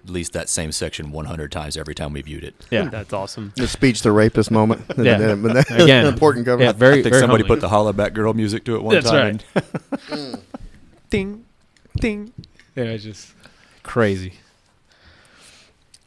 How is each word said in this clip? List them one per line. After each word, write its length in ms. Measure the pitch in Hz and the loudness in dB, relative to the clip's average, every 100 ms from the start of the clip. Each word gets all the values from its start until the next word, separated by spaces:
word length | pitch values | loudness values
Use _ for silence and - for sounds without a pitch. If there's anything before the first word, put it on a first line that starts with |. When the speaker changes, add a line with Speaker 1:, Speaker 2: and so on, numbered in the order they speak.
| 92 | -10
Speaker 1:
least 260 | 90 80 | -8 -6
that 160 | 85 80 | -8 -6
same 220 | - 78 | -6 -6
section 400 | - 78 - 76 | -6 -8 -8 -10
one 140 | 73 76 | -10 -10
hundred 260 | 82 73 | -10 -10
times 260 | 87 76 78 | -10 -10 -10
every 160 | 76 73 | -10 -10
time 160 | 76 | -8
we 80 | 73 | -10
viewed 200 | 73 78 | -12 -14
it. 100 | 76 - - | -16 -18 -6
Speaker 2:
Yeah. 140 | - - | -4 -4
Speaker 3:
That's 240 | 107 98 | -6 -10
awesome. 400 | 101 98 - 101 127 | -10 -10 -12 -12 -6
Speaker 4:
The 120 | 123 | -6
speech 340 | - 135 110 | 0 0 2
the 80 | 117 | 2
rapist 380 | 104 110 - 104 | 4 4 2 0
moment. 300 | 110 110 113 - - | 2 2 0 -4 0
Speaker 2:
Yeah. 220 | 120 104 | 2 2
Speaker 4:
<laughs> 120 | 110 | 2
And 140 | 101 113 | 0 0
then, 120 | 120 151 | 2 2
Speaker 2:
Again. 360 | 117 160 131 147 | 4 6 6 4
Speaker 4:
important 380 | 123 156 123 120 | 4 2 2 0
cover. 160 | 123 | 2
Speaker 2:
Yeah, 80 | 123 | 2
very, 280 | 104 127 143 | 4 6 6
Speaker 1:
I 40 | |
think 60 | 117 | 4
Speaker 2:
very 60 | 127 | 4
Speaker 1:
somebody 220 | 123 113 | 4 4
Speaker 2:
humbling. 140 | 101 107 | 2 0
Speaker 1:
put 40 | |
the 80 | 92 | 2
Holla 240 | 104 107 | 2 2
Back 200 | 101 101 | 0 -2
Girl 200 | 107 107 | 0 -2
music 300 | 110 107 107 - | 0 -2 -4 -4
to 100 | 110 | -4
it 60 | |
one 120 | 107 160 | 2 2
Speaker 2:
That's 140 | 120 | 2
Speaker 1:
time. 300 | 139 107 107 - - - - - 269 - | 2 0 -2 -6 -6 -4 -8 -10 -12 -10
Speaker 2:
right. 240 | 302 139 226 - - - | -10 -10 -14 -16 -20 -20
<laughs> 400 | - - _ - | -20 -20 _ -8
Ding, 340 | 208 190 214 233 _ _ _ _ - | -6 -6 -10 -20 _ _ _ _ -4
ding. 340 | 233 208 214 - - _ _ - | -4 -4 -10 -18 -20 _ _ -8
Yeah, 80 | 113 | -6
it's 180 | 110 | -8
just 300 | 107 104 - _ - _ _ _ | -12 -18 -20 _ -20 _ _ _
crazy. 520 | - 123 107 95 92 - _ _ _ _ _ _ _ _ _ _ - - _ _ _ _ | -8 0 0 0 -8 -16 _ _ _ _ _ _ _ _ _ _ -20 -20 _ _ _ _